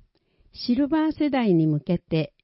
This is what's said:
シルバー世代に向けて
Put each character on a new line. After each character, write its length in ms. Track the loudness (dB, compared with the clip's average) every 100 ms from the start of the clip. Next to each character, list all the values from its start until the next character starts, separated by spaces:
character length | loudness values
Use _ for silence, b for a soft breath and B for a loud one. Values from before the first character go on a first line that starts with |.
| _ _ _ _ _
シ 240 | -10 -4 -2
ル 140 | 0
バ 180 | 0 0
ー 40 | -2
世 120 | -2
代 240 | 0 2
に 120 | 2 2
向 140 | 0
け 180 | -2 -4
て 360 | -2 -4 -4 _